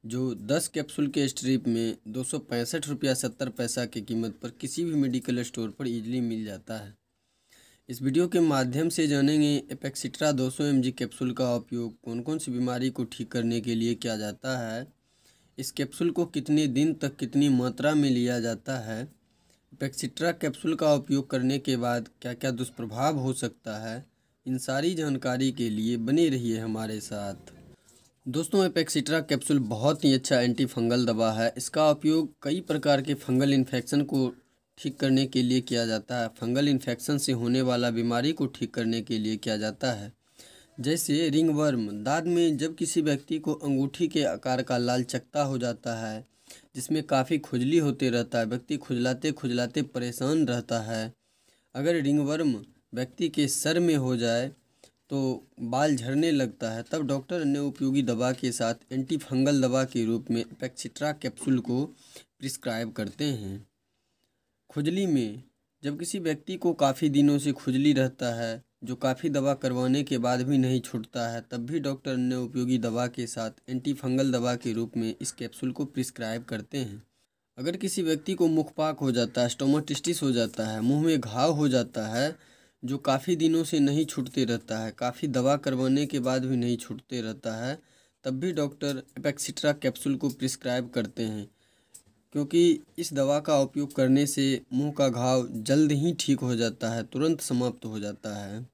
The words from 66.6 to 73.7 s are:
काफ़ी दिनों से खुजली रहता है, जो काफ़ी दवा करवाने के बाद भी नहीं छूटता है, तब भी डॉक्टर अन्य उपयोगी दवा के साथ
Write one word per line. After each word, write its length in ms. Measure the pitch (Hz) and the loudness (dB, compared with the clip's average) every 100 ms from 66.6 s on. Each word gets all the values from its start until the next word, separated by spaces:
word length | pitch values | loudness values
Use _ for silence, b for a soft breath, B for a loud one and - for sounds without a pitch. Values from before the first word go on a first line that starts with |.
| 175 | 0
काफ़ी 340 | 165 139 131 156 | 2 2 2 2
दिनों 300 | 139 143 143 | 6 6 4
से 140 | 143 | 0
खुजली 380 | - - 131 147 | -2 0 4 4
रहता 400 | 143 131 131 123 | 4 2 0 -4
है, 280 | 117 117 113 _ _ | -2 -4 -6 _ _
जो 120 | 117 123 | -8 -2
काफ़ी 320 | 135 131 160 | 0 0 0
दवा 260 | 139 139 139 | 0 0 0
करवाने 460 | 131 123 127 139 | 0 0 2 2
के 160 | 143 127 | 2 0
बाद 240 | 123 123 | 2 0
भी 160 | 127 139 | 2 4
नहीं 220 | 127 131 | 4 2
छूटता 480 | - 117 110 123 117 | 0 -8 -6 -4 -4
है, 120 | 117 | -6
तब 240 | - 123 120 | -8 -8 -4
भी 140 | 160 | -2
डॉक्टर 320 | 139 135 - | -2 -4 -4
अन्य 240 | 127 127 127 | 0 0 0
उपयोगी 400 | 120 131 123 127 | -2 -2 0 2
दवा 260 | 117 113 123 | 2 0 -2
के 180 | 123 120 | -4 -8
साथ 440 | - 110 - - | -6 -8 -8 -8